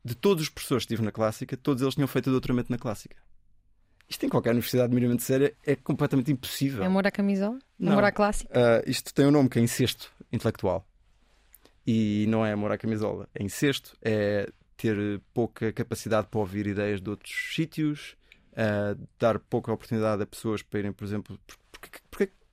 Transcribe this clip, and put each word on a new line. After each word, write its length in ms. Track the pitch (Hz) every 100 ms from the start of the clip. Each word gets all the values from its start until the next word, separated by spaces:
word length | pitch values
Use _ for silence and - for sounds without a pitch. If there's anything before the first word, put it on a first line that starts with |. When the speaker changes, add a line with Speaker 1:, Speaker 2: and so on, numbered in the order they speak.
Speaker 1:
de 100 | 117
todos 280 | 117 202 185
os 40 | 151
professores 340 | - - 127
que 40 | -
tive 120 | 113
na 80 | 110
Clássica, 460 | 107 107 107 135 131
todos 260 | - 131
eles 120 | 135
tinham 120 | 131 135
feito 220 | 135 127
o 20 |
doutoramento 400 | 131 - 123 123
na 80 | 120
Clássica. 380 | 123 104 - - - - _ _ _ _ _ _ -
Isto 160 | -
em 40 | 285
qualquer 220 | 143 117
universidade 440 | 117 113 123 123
minimamente 300 | 123 123 120
séria 280 | - 135 143 - -
é 80 |
completamente 560 | 139 - 143 143 139 127
impossível. 540 | 135 - - 139 131
Speaker 2:
É 20 | 185
amor 220 | 190 202
à 20 |
camisola? 480 | - 202 196 202 254 - -
Speaker 1:
Não. 140 | 185
Speaker 2:
Amor 140 | 202
à 80 | 208
Clássica? 400 | 196 208 208 -
Speaker 1:
Ah, 260 | 127 120 113 -
isto 260 | 127 -
tem 140 | - 143
um 60 |
nome 160 | 147 131
que 100 | 127
é 40 |
incesto 500 | 117 - 123 - - - -
intelectual. 540 | 117 113 - 98 90 - _ _ _ _ _ _ - _ _
E 400 | - 113 107 104 107
não 180 | 110 110
é 60 |
amor 180 | 104 104
à 80 | 104
camisola. 500 | 110 107 104 98 98
É 80 | -
incesto, 540 | 101 - 147 135 - -
é 480 | 113 107 104 104 98 - _ -
ter 440 | 113 104 104 101 -
pouca 400 | - 113 - 110
capacidade 540 | 101 113 - - 107 104
para 100 | 110
ouvir 280 | 98 98 101
ideias 340 | 98 104 101
de 80 | 95
outros 240 | 104 - - -
sítios, 600 | - 160 - 151 147 - - _ _ _
ah, 420 | - 110 104 104 104 - _
dar 200 | 117 107
pouca 320 | - 120 113
oportunidade 500 | 110 - 113 110 107
a 40 | -
pessoas 360 | - 113 104
para 180 | - 104
irem, 120 | 101
por 120 | 95
exemplo, 340 | 101 104 - 95 -
por-, 120 | - _
porque, 260 | - - - _
porque 140 | -
é 20 | 196
que 80 | _ _